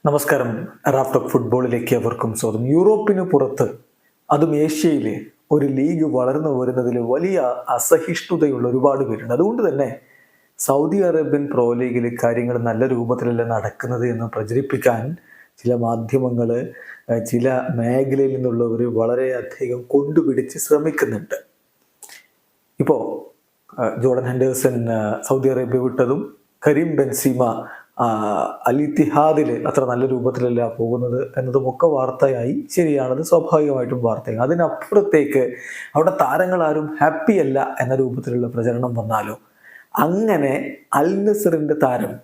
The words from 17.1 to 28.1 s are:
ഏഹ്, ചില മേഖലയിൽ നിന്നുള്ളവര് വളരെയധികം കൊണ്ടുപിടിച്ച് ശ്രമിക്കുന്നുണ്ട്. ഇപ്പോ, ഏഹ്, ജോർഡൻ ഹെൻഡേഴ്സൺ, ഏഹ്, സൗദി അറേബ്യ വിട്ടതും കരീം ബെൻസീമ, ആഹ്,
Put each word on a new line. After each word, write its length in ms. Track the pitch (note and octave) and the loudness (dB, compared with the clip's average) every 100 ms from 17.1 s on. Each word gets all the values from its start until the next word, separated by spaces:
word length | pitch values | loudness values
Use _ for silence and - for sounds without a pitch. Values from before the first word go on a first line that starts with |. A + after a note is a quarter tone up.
ഏഹ്, 160 | A#2 A2+ | -4 -2
ചില 340 | A#2+ B2+ B2+ B2+ A#2+ | 0 0 0 -2 -2
മേഖലയിൽ 580 | A#2 B2+ C3+ C3+ C3+ | 0 2 2 2 0
നിന്നുള്ളവര് 520 | C3 B2+ A#2 A#2 A2+ B2 | 0 -2 0 0 0 0
വളരെയധികം 1000 | A2+ A#2 B2 C3 B2 - - B2+ B2 B2 | 0 0 0 -2 -4 -8 -8 -6 -6 2
കൊണ്ടുപിടിച്ച് 720 | C#3+ C#3+ D#3 E3 B2+ C3 - | 2 4 2 2 0 -2 -8
ശ്രമിക്കുന്നുണ്ട്. 840 | - D3 D#3 D3+ - A2 E2+ - - _ _ _ _ _ - - _ _ _ _ _ _ | 2 2 2 0 -2 -2 -6 -12 -12 _ _ _ _ _ -20 -20 _ _ _ _ _ _
ഇപ്പോ, 460 | C#3 C3 - - - _ _ _ _ - | 2 2 0 -8 -12 _ _ _ _ -4
ഏഹ്, 200 | A2 - | -4 0
ജോർഡൻ 220 | B2+ B2 | 0 0
ഹെൻഡേഴ്സൺ, 680 | B2 B2+ C3 B2+ C3+ A#2+ A#2 | -2 0 0 2 0 0 -2
ഏഹ്, 220 | A2+ G#2 A#2+ | -2 -2 -4
സൗദി 240 | - C3+ C3 | -2 0 2
അറേബ്യ 300 | B2+ A#2+ B2+ | 0 0 0
വിട്ടതും 580 | B2+ B2+ B2 C#3+ - - _ _ D3+ | 0 0 0 0 -4 -14 _ _ 2
കരീം 280 | D3 E3 C#3+ | 2 2 0
ബെൻസീമ, 720 | C3 - C3+ B2 A#2+ - - - _ - | 0 0 0 2 0 0 -10 -18 _ -2
ആഹ്, 680 | A#2+ | 0